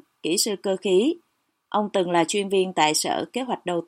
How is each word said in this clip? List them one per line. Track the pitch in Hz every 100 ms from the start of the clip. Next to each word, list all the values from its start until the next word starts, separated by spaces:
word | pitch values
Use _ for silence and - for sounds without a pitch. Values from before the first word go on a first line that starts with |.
| - _
kỹ | - 214
sư | 226 202
cơ | 202 190
khí. | 202 185 262 349 _ _ _ _ -
Ông | 202 208
từng | 202 175
là | 175
chuyên | 165 208 196
viên | 190 185
tại | 180 151
Sở | 156 170 - -
Kế | 240
hoạch | 247 185 -
Đầu | 175